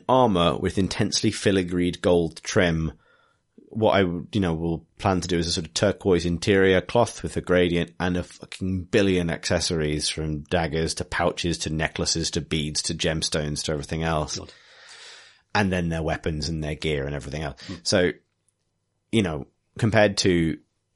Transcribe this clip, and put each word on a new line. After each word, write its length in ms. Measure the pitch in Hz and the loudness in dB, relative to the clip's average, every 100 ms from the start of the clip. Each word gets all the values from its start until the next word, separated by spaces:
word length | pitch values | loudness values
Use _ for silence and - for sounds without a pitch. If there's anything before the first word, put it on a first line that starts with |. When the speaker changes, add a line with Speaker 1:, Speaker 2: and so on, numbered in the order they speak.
| - | 2
Speaker 1:
armor 480 | 127 120 90 85 62 | 4 4 4 2 2
with 200 | 92 - | -2 0
intensely 520 | 92 - 104 - 110 | -2 0 -2 0 -2
filigreed 680 | - 110 95 87 90 87 82 | 0 2 2 0 0 0 0
gold 400 | 98 87 82 - | 2 2 2 -6
trim. 500 | - 107 87 82 78 - _ _ _ _ _ - - | -2 2 2 2 -2 -8 _ _ _ _ _ -20 -12
What 240 | - 107 | 0 2
I, 80 | 98 | 4
you 400 | 92 87 - 107 | 2 0 -4 0
know, 120 | 90 | 0
will 320 | 80 85 80 - - | 0 -2 -4 -6 -4
plan 220 | 101 92 | 0 0
to 80 | 87 | 0
do 100 | 85 | 0
is 80 | 85 | 0
a 60 | |
sort 120 | 90 82 | -4 -6
of 80 | |
turquoise 520 | - 104 - 101 87 85 | 0 0 0 2 2 2
interior 540 | 85 - 98 95 92 | -2 2 4 6 4
cloth 420 | - 120 113 - | 2 2 2 -2
with 140 | 82 - | -8 -8
a 40 | |
gradient 520 | - 90 90 87 82 _ | 0 2 4 2 -2 _
and 160 | 90 90 | -2 -2
a 80 | |
fucking 600 | 85 - - - 95 92 | -6 -14 -18 -8 -4 -4
billion 460 | 87 113 98 92 85 | 0 2 4 2 0
accessories, 800 | 73 - 87 - 85 76 76 - | -4 -2 0 0 -2 0 -2 -4
from 320 | - 78 76 | -4 -4 -6
daggers 520 | 73 90 82 78 80 | -2 -2 0 -2 -2
to 100 | - | -4
pouches 520 | - - 87 - 87 80 | -6 0 0 0 -4 -2
to 120 | 82 | -4
necklaces 640 | 78 78 - 80 82 78 | -2 -4 -2 -2 -2 -2
to 80 | 85 | -4
beads 420 | 73 80 76 73 | -2 -2 -2 -4
to 120 | - 80 | -6 -4
gemstones 640 | 85 80 80 85 76 76 | -2 -2 -2 -2 -2 -4
to 80 | - | -4
everything 300 | 76 71 80 | -6 -4 -4
else. 360 | 82 78 76 - | -2 -2 -2 -8
Speaker 2:
God. 140 | 90 - - - - - - - - _ _ | -12 -18 -20 -20 -20 -20 -20 -20 -20 _ _
Speaker 1:
And 180 | 101 101 | 0 0
then 160 | 90 85 | 0 -2
their 140 | 82 | -2
weapons 460 | 78 76 90 78 73 | -2 -4 -4 -4 -4
and 160 | 80 | -6
their 100 | 76 | -6
gear 320 | 76 80 73 69 | -4 -2 -2 -2
and 80 | |
everything 280 | 71 69 73 | -6 -8 -8
else. 160 | 76 - - | -8 -10 -14
Speaker 2:
Hmm. 60 | 87 | -10
Speaker 1:
So, 260 | - 101 90 - _ _ _ _ _ _ _ _ _ | 0 2 2 0 _ _ _ _ _ _ _ _ _
you 100 | 113 | 0
know, 240 | 92 76 - _ _ - | 0 -4 -10 _ _ -2
compared 380 | 113 110 104 101 | 2 6 4 4
to 400 | 98 87 82 - _ _ _ | 4 4 2 0 _ _ _